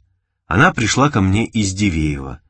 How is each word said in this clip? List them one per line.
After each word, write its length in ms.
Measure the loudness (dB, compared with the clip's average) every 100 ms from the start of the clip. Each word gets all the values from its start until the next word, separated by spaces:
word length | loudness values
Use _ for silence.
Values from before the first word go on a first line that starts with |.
| _ _ _ _ -4
Она 260 | 2 2
пришла 380 | 2 -2 2 2
ко 100 | 2
мне 260 | 2 2 0
из 260 | -2 -2
Дивеева 680 | 0 -2 0 -2 -4 -8 -14 _